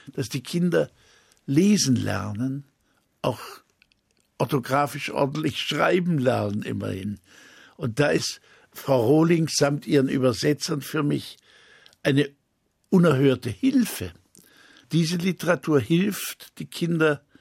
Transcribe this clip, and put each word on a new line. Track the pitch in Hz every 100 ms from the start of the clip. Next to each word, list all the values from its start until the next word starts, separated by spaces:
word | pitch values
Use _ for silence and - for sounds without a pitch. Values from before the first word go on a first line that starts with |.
| -
dass | - 113
die | 139
Kinder | - 175 175 165 - _ _ _ _ _ -
lesen | 143 202 202 135 113
lernen, | 101 98 101 104 131 139 - _ _ _ _ _
auch | 127 117 - - _ _ _ _ _ _ _ -
orthografisch | 135 139 120 139 143 147 -
ordentlich | - 139 151 156 -
schreiben | - 151 165 180 175 151
lernen | 123 113 104 107
immerhin. | - 107 104 98 101 101 _ - - - - -
Und | 123 107
da | 147
ist | 160 - - _ _ _
Frau | - - 131
Rohling | 113 156 165 170 156
samt | - 143 143 -
ihren | 143 135
Übersetzern | 135 127 107 151 143 - 151
für | - 156
mich | 147 139 - - _ _ _ _ - _
eine | - 139 139 _ _ _ _ _ _
unerhörte | 185 170 135 139 123 117
Hilfe. | - 262 269 214 - 131 - _ - _ _ - - -
Diese | 160 160 175
Literatur | 185 - 165 165 - 147
hilft, | 110 170 208 180 - - - -
die | 139
Kinder | - 170 170 156 143 _ _